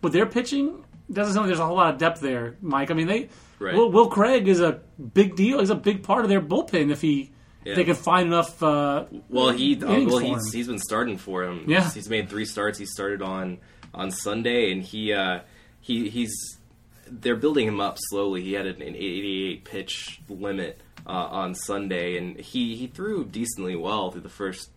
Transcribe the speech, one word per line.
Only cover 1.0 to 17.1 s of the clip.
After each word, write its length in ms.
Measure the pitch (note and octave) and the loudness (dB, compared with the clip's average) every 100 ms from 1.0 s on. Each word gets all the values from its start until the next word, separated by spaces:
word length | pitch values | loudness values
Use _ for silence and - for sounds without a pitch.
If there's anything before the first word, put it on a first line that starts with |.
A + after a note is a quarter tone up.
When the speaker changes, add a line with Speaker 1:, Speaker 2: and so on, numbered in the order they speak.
| - | -8
Speaker 1:
Doesn't 220 | F#3 G#3 | -4 0
sound 100 | G3 | 2
like 40 | F#3+ | 2
there's 120 | F3 | 0
a 60 | D#3+ | 2
whole 100 | F3+ | 4
lot 180 | E3+ | 4
of 40 | C3+ | 4
depth 220 | E3 E3 | 0 0
there, 360 | C#3 B2+ A#2 - | -2 -2 -4 -8
Mike. 300 | F#3 C#3 C#3+ | -2 -2 0
I 40 | |
mean, 120 | D#3+ E3 | 0 2
they, 220 | G#3+ - - - - | 0 -2 -14 -20 -8
Speaker 2:
Right. 140 | G3 | 0
Speaker 1:
Will, 160 | F3+ A#3 | 4 6
Will 180 | F#3+ - | 8 6
Craig 380 | - G#3+ C4 G3 | 6 4 6 6
is 140 | F3+ | 6
a 200 | E3+ - - - C3 | 4 2 -8 -14 0
big 200 | F#3 G3+ | 6 6
deal. 240 | E3 G3+ C4+ | 6 4 4
He's 100 | G3 | 2
a 40 | |
big 280 | F#3 G3+ G3 | 2 0 -2
part 180 | - C4 | 2 2
of 40 | A3 | 4
their 120 | G3 | 2
bullpen 500 | D3+ G#3 - F3 D3 | 2 -2 0 2 2
if 80 | D3 | 2
he, 320 | D#3+ C#3+ C3+ - - - | 2 0 -2 -14 -20 -16
if 60 | - | -4
Speaker 2:
Yeah. 60 | |
Speaker 1:
they 100 | G2+ | 0
can 100 | E3 E3 | 2 2
find 320 | - F3+ F3 | 4 4 4
enough, 340 | E3+ E3 - | 2 0 0
uh, 440 | D#3 D3 C#3+ C#3+ - - - | 2 2 2 0 -4 -14 -4
Speaker 2:
Well, 220 | B2 B2+ | 2 4
he, 240 | B2 C3+ C#3 | 4 2 2
uh, 60 | - | 2
Speaker 1:
innings 220 | A3 B3 | 4 4
Speaker 2:
well, 80 | B2 | 2
Speaker 1:
for 60 | A#2+ | 2
Speaker 2:
he's, 200 | A#2+ A2 | -2 -4
Speaker 1:
him. 60 | |
Speaker 2:
he's 140 | A2+ A#2+ | -6 -6
been 100 | G#2+ | -6
starting 380 | - A2 B2 F#2+ | -2 -2 -2 -4
for 260 | - F#2 | -6 -4
him. 200 | F2+ F2+ D#2 | -4 -6 0
Speaker 1:
Yeah. 160 | E3+ | 2
Speaker 2:
He's, 100 | E3+ | 2
he's 140 | - G2+ | -2 -4
made 200 | A2 F#2+ | -4 -2
three 160 | G2+ | -6
starts. 340 | G#2+ - G#2 G2+ | -6 -2 -4 -4
He 80 | G2 | -10
started 340 | - G2+ G2+ | -6 -4 -4
on, 360 | F#2+ F#2+ F#2 F2+ - - - | -4 -4 -6 -8 -14 -20 -20
on 160 | - F#2+ | -10 -8
Sunday, 580 | - G#2 G#2+ A#2 A#2+ G#2+ | -6 -6 -2 0 2 2
and 120 | F#2 | 0
he, 300 | F#2 A2 G#2+ | -6 -6 -2
uh, 280 | G2+ F#2+ F2+ - - - _ | 0 0 -2 -8 -20 -20 _
he, 280 | - A#2 G#2+ | -4 -4 -2
he's, 500 | A2+ A2+ - - - _ _ _ - - | -4 -4 -6 -12 -16 _ _ _ -20 -20